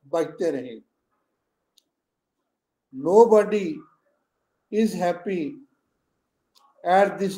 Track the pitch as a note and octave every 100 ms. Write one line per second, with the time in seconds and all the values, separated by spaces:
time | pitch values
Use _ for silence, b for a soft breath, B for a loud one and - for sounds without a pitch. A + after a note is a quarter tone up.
0 | C#3 E3 D#3+ D#3+ E3+ C#3 B2 A2+ - _
1 | _ _ _ _ _ _ _ _ _ _
2 | _ _ _ _ _ _ _ _ _ C3
3 | D3+ G3+ A#3 G#3+ G3 G#3 F3 D3 - _
4 | _ _ _ _ _ _ _ G#3 A3 F#3
5 | F3 F3 G#3 F#3 C#3+ - - _ _ _
6 | _ _ _ _ _ _ _ _ F3 F#3+
7 | G3+ E3 G3